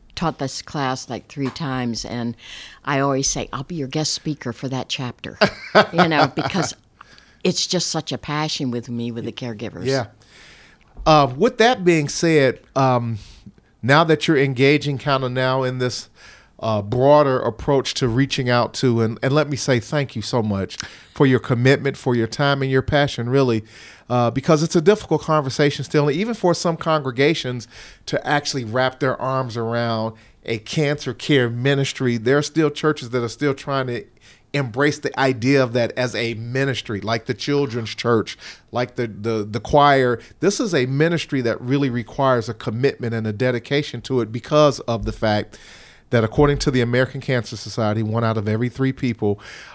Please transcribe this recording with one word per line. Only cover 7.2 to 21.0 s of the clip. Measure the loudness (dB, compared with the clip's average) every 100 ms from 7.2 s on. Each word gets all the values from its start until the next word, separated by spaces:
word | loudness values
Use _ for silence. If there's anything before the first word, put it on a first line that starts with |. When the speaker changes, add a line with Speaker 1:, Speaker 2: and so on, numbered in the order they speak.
| _ _
Speaker 1:
it's | -2 -2 -2
just | -2 -2
such | -6 -6
a | -8
passion | -6 -4 -4 -4 -4
with | -6 -6
me | -6 -6
with | -6 -8
the |
caregivers. | -8 -10 -8 -10 -8 -4
Speaker 2:
Yeah. | -2 -4 -12 _ -20 -20 -20 -20 _ _ -4 4
Uh, | 4 4 2
with | 0 4
that | 4 4
being | 2 2 0
said, | 0 2 4 4 0 -4 0
um, | 2 2 0 -6 -10 -20 -20 -20 _ _
now | 4 6
that | 6 4 4
you're | 2
engaging | 2 4 4 4 0 -4
kinda | -2 0 0
now | 0 0 0
in | -2 -2
this, | -4 -4 -10 _ -20 -20 _ -6
uh, | -2 -2
broader | 0 4 6 8 6 2
approach | 0 -2 0 0 0 -2
to | 0
reaching | 2 0 0 2
out | 4 2 0
to, | 2 2
and, | 2 0
and | 0
let | 2 0
me | -2
say | 0 0
thank | 0 -4 -4 -6
you |
so | -4 -2
much | 0 -2 -4 -8 -14 -16